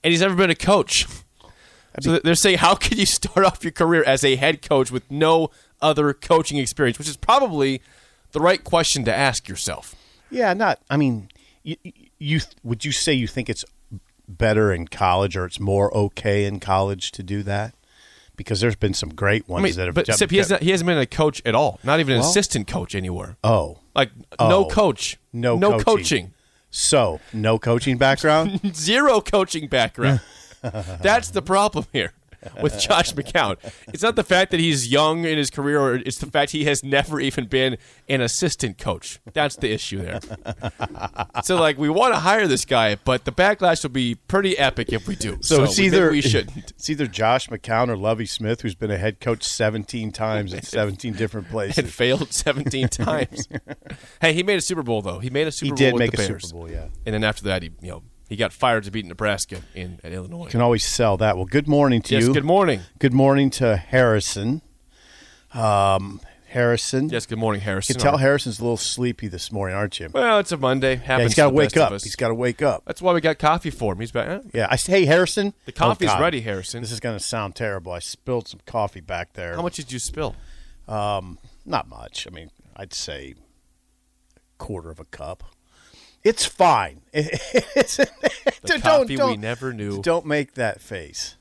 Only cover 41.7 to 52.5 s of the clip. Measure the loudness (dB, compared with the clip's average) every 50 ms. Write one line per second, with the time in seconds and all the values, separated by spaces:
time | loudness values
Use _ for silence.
41.7 | 0 0 -2 0 2 2 2 2 2 2 2 2 2 2 2 2 0 0 0 0
42.7 | 2 2 2 2 0 -2 _ -2 -2 0 -2 -6 0 2 2 2 4 2 2 2
43.7 | 2 2 -2 -4 -2 -2 -2 -2 -4 -6 _ _ 0 2 2 2 2 2 2 0
44.7 | 0 -2 -4 -2 -4 -4 -4 -6 -8 -6 -6 -8 -8 -6 0 4 4 4 4 4
45.7 | 4 4 4 4 6 6 4 4 4 2 2 2 2 2 0 -2 -10 -14 -14 -16
46.7 | -18 _ -8 -8 -4 -4 -4 -6 -4 0 2 2 2 2 0 -4 -12 -12 -6 -2
47.7 | 0 0 0 0 -2 -2 0 -2 -2 -2 -4 -6 -6 -4 -2 -2 -2 -2 -4 -8
48.7 | -6 -4 -4 -4 -4 -2 -2 -4 -4 _ -4 -4 -4 -4 -4 -8 -4 0 0 0
49.7 | 0 -2 -8 -8 -8 -8 -8 -8 -6 -4 -4 -2 -2 -2 -4 -4 -8 -10 -10 -6
50.7 | -2 -2 -2 -2 -4 -6 -8 -8 -4 -4 -4 -4 -4 -8 -10 -8 -6 -6 -4 -2
51.7 | -2 -2 -2 -2 -2 0 2 2 2 0 -2 -4 -6 -4 -2 -2